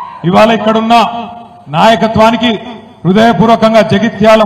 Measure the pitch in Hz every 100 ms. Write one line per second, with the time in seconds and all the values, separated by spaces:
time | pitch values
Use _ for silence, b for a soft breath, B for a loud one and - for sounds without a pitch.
0 | - - 165 202 220 220 214 220 226 233
1 | 202 - - - - - - 151 214 226
2 | 220 220 220 233 240 208 - - - -
3 | 160 196 233 226 226 226 220 220 202 202
4 | 226 - 220 220